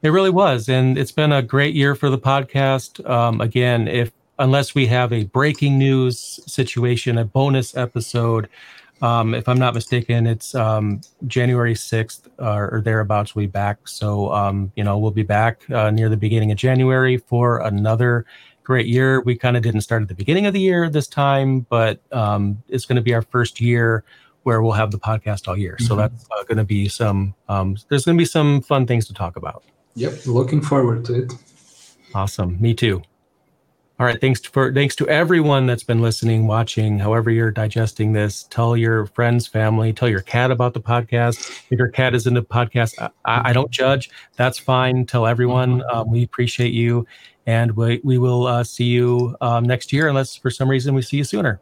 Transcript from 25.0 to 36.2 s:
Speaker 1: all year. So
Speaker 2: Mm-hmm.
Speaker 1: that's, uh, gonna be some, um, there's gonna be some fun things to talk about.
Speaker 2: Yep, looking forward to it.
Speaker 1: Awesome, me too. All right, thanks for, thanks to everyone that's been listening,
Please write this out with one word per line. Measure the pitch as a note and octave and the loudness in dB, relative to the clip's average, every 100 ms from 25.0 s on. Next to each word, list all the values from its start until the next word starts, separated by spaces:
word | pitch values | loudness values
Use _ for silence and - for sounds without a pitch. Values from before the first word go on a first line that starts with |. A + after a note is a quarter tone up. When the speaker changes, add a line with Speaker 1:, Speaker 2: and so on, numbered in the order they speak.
| - A2 - G2+ - | -4 -4 -4 -6 -6
Speaker 1:
all | F#2 | -6
year. | F#2 - | -6 -4
So | A#2 | -2
Speaker 2:
Mm-hmm. | G#2 | 0
Speaker 1:
that's, | G#2+ - - | 0 -4 -10
uh, | G#2+ - | -10 -2
gonna | A2 | -2
be | G#2 G2+ G2 | 0 0 -2
some, | - A2 G2 G2 G2 - | -2 0 0 -2 -6 -6
um, | G2+ F#2+ G2 - | -4 -2 -4 -2
there's | C#3+ C3+ | -2 2
gonna | E3+ | 2
be | D#3+ | 2
some | E3 D3 C#3+ | 2 2 2
fun | - C#3+ B2 | 2 0 2
things | A#2+ G#2+ | 0 -2
to | |
talk | - F2 D#2+ | -6 -8 -8
about. | - - _ _ _ A#2 | -12 -14 _ _ _ -8
Speaker 2:
Yep, | B2+ - C3+ | -8 -8 -2
looking | B2 B2+ D3+ | 0 2 0
forward | - C#3 B2 A#2 - | 2 2 2 0 -2
to | A#2+ | -4
it. | B2+ - _ _ _ _ - _ _ G2 | -4 -10 _ _ _ _ -20 _ _ -4
Speaker 1:
Awesome, | G2 - F2+ F2+ | -4 -2 -4 0
me | A#2 | 0
too. | A2+ A#2 F#2+ D#2+ _ _ _ _ _ _ _ _ _ | 2 0 -2 -6 _ _ _ _ _ _ _ _ _
All | B2 | -2
right, | A#2 | 2
thanks | C3+ B2+ | 0 0
for, | - - C3 | -2 0 0
thanks | C3 C#3+ - | 2 0 0
to | D3 | 0
everyone | D3+ E3 F3 D3+ C#3 C3 | 2 4 2 4 2 2
that's | A#2+ | 0
been | - A#2 | 0 0
listening, | A2+ G#2+ | 2 0